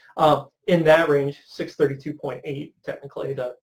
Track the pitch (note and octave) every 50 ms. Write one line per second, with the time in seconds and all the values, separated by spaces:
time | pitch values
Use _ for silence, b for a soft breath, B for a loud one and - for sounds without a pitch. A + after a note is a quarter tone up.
0 | b b b - D#3+ D3+ D3 C3+ - - _ _ _ - F3+ E3+ D#3+ D#3 D#3 D#3+
1 | E3 D3 D3 C#3+ C#3 C#3 C#3+ - _ _ - - E3+ E3 - - D#3 C#3 C3+ C3+
2 | - D#3 D3 - - C#3 B2 B2+ - D#3 C#3 C#3 - - - _ _ - C#3 -
3 | - C#3+ - - - C3+ C#3 B2+ B2 B2 B2 -